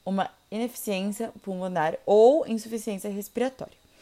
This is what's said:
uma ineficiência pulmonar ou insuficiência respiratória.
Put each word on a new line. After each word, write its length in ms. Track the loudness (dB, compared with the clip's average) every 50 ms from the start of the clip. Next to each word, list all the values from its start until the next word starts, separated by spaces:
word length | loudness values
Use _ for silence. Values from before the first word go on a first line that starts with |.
| _
uma 240 | -4 -2 -2 -2 -4 -8 _ _ _
ineficiência 800 | -6 -6 -6 -6 -6 -8 -6 -4 -4 -2 -4 -4 -6 -6 -8 -10 -10 -12
pulmonar 560 | -10 -10 -8 -6 -6 -4 -2 0 0 0 -2 -4 0
ou 400 | 4 6 8 8 8 8 6 2
insuficiência 600 | 0 -4 -6 -6 -8 -8 -8 -6 -6 -8 -6 -8 -8
respiratória. 680 | -8 -8 -10 -8 -4 -4 -4 -4 -4 -8 -14 -16 -16 _ _ _ _ _